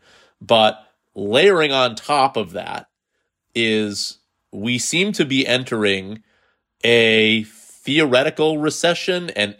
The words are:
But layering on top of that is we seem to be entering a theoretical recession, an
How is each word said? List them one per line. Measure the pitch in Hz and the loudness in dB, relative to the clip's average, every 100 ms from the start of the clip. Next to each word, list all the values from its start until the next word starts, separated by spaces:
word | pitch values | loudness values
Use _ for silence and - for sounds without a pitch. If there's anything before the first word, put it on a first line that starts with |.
| _ _ _ _ | _ _ _ _
But | - 113 110 - - _ _ - | 0 4 4 0 -12 _ _ -10
layering | 101 120 190 180 151 | -2 2 4 4 2
on | 135 127 110 | 0 0 -2
top | - 147 135 120 | -2 2 2 0
of | 95 | -8
that | 95 82 - - _ _ _ _ _ _ 117 | -8 -10 -10 -14 _ _ _ _ _ _ -4
is | 113 110 107 98 - - _ _ _ | 0 0 -2 -6 -10 -12 _ _ _
we | 101 110 123 | -8 -4 -4
seem | - 156 202 | -4 -2 -2
to | 202 | -2
be | 151 131 131 | -2 -2 0
entering | 123 131 117 107 98 95 110 _ _ _ _ _ _ | -2 -2 -2 0 -2 -6 -14 _ _ _ _ _ _
a | 117 117 113 110 110 110 | 2 4 4 4 2 0
theoretical | 107 - - - - 147 151 123 147 156 156 156 | -4 -14 -20 -14 -4 0 2 2 2 0 0 0
recession, | 151 - 170 170 - 180 175 | -2 0 0 0 -2 -4 -4
an | - 104 101 | -4 -4 -2